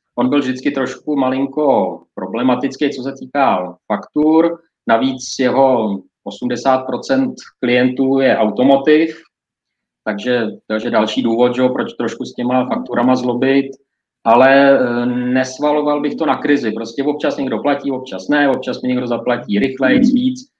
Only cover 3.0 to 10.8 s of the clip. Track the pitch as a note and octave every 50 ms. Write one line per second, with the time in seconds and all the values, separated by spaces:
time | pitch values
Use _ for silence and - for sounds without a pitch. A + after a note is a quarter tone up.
3 | B2 C3+ C3+ - B2+ - - C#3+ C3+ A#2+ G2 F#2 F#2 F2+ - - _ - A2 G2+
4 | - - - D3 D3+ D#3 D#3 D#3+ E3 E3+ E3+ E3 _ _ _ _ _ - A2+ A#2
5 | C3 C3+ C3 B2+ - - - - C3 B2 B2 C3+ C3+ C3 C3 A#2 A2 G#2 G2 F#2+
6 | - _ _ _ _ G#2 G2+ - B2 A#2+ B2 A#2 - C3+ C3 C3 - - B2 A2
7 | - - C3+ C3 C3+ A2 - - - - _ _ - A#2+ B2 B2 B2+ B2+ B2+ C3
8 | C3+ C3 C3+ C3+ C3+ B2+ A2 - A2 G#2+ G2 A2+ B2+ C#3 C#3 C3+ - D#3+ D3+ D#3
9 | E3 D#3+ - - - _ _ _ _ _ _ _ _ _ _ _ _ _ _ _
10 | _ A2 G#2 G2+ G#2 B2+ B2 A#2+ A2+ G#2 G2+ - _ - A2 A2